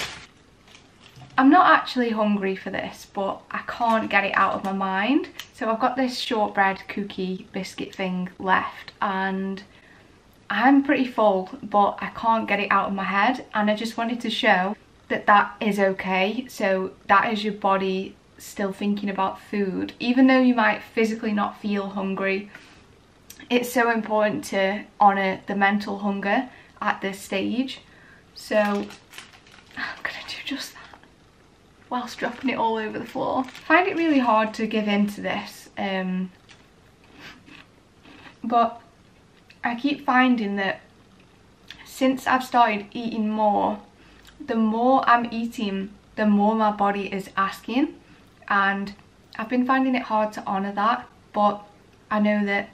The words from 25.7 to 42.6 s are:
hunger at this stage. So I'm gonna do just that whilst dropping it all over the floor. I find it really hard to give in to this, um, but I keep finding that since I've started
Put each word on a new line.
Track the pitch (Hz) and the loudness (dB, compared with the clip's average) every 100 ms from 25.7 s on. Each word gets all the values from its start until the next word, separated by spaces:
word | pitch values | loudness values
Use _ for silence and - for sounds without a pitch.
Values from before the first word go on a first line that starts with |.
| 208 208 196 | 2 -2 -4
hunger | 202 196 196 220 254 - - - | -4 -2 0 -2 -2 -10 -20 -6
at | 208 - | -4 -4
this | 196 196 | -6 -8
stage. | - 196 208 220 269 - - - - - - - | -6 -4 -2 -2 -4 -8 -18 -20 -20 -20 -20 -20
So | - 214 | -2 0
I'm | 208 202 202 - - - - - - - - - - - | 2 0 -6 -12 -20 -20 -20 -20 -20 -20 -18 -12 -10 -8
gonna | - - - | -10 -10 -12
do | - | -12
just | - 269 - | -10 -10 -10
that | - - - - _ _ _ _ _ _ _ - | -16 -20 -20 -20 _ _ _ _ _ _ _ -8
whilst | 247 240 - | -8 -8 -8
dropping | - - 262 | -8 -6 -4
it | - | -2
all | 226 220 | 0 -2
over | 214 214 | -4 -8
the | - | -10
floor. | - - 262 262 | -6 -2 -2 -4
I | |
find | - - 320 381 | -8 4 4 4
it | 320 | 0
really | 330 277 | 2 4
hard | 240 214 214 214 | 4 2 2 -2
to | 220 | -2
give | 220 208 | -2 0
in | 202 202 | 2 2
to | - | -2
this, | 185 196 - - - - | -6 -6 -8 -16 -16 -8
um, | 202 190 185 185 185 - _ - _ _ _ _ - - - - - - - _ _ _ - - - - | -4 -2 -2 -4 -6 -10 _ -20 _ _ _ _ -20 -20 -20 -20 -20 -20 -20 _ _ _ -20 -20 -20 -12
but | 226 233 233 - - _ _ _ _ _ _ - | 0 2 2 -2 -16 _ _ _ _ _ _ -8
I | 247 233 | -6 -2
keep | 285 285 - | -2 -2 2
finding | 254 254 240 202 202 | 4 4 4 0 -2
that | 196 - - _ _ _ _ _ _ _ - - - | -4 -6 -12 _ _ _ _ _ _ _ -20 -20 -20
since | - 262 262 - | 0 0 2 0
I've | 254 | 0
started | - 247 | 2 4